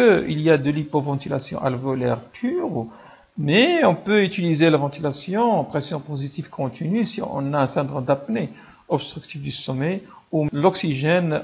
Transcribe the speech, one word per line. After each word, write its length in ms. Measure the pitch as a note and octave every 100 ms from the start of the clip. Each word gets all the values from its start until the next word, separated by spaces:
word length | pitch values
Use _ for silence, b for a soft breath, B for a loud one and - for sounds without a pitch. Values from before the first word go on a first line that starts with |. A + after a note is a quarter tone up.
| A#3+ E3+ -
il 120 | D#3
y 100 | D#3+
a 80 | D3+
de 120 | C#3
l'hypoventilation 920 | D3+ D3+ D3+ C#3 C#3 - C#3 - -
alvéolaire 600 | C3+ B2 C3+ C3 B2 A2+
pure, 680 | - - B3 F4+ D#4+ C#3 A2+ B B B B -
mais 480 | C#3+ F#3+ D4+ E4+
on 120 | A3 E3
peut 260 | G3 G#3
utiliser 480 | F#3+ - E3+ D3+ E3
la 60 | D3+
ventilation 680 | C#3+ D3+ D3 - - G3+ C#3+
en 140 | C3+
pression 340 | B2 C#3+ C#3 D#3
positive 520 | D3+ C#3+ C#3 - -
continue 540 | - C3+ - D#3+ A3
si 160 | F#3 -
on 320 | - C#3+ C#3
a 60 | D3
un 80 | C3
syndrome 380 | - C#3 C#3+
d'apnée 460 | B2+ C#3 - A3 D3+ B B B B
obstructif 520 | D3+ - D#3 - C#3+
du 100 | C#3
sommeil 520 | - - C3 D#3 F#3+ B B B
ou 160 | D#3 D3+
l'oxygène 880 | C#3+ F3+ F#3 E3 C3 D3+ F3+ E3+ D3+